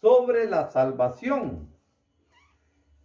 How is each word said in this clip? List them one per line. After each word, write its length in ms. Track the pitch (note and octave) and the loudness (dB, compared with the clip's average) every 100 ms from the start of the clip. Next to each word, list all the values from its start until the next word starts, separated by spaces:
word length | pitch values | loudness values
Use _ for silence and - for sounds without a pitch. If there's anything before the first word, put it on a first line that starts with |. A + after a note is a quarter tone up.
sobre 460 | A3 B3 B3 A#3 G#3+ | 4 4 4 -2 0
la 220 | E3+ D3 | -2 -2
salvación. 1040 | C3 C3 C3 B2+ - B3 C#4 E3+ E2+ D2+ _ _ _ _ _ _ _ _ _ _ _ _ _ | -2 -2 0 -4 -4 -6 -4 -6 -10 -16 _ _ _ _ _ _ _ _ _ _ _ _ _